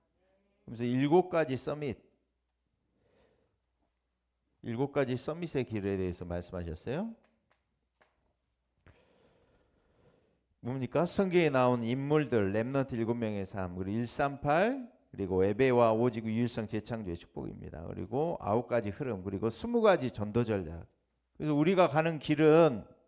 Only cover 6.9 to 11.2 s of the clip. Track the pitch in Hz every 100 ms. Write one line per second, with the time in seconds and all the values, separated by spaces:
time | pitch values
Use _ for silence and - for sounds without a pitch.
6.9 | 143 226 226 _ _ _ _ _ _ _
7.9 | _ _ _ _ _ _ _ _ _ -
8.9 | _ _ _ _ _ _ _ _ _ _
9.9 | _ _ _ _ _ _ _ 117 135 123
10.9 | 143 170 -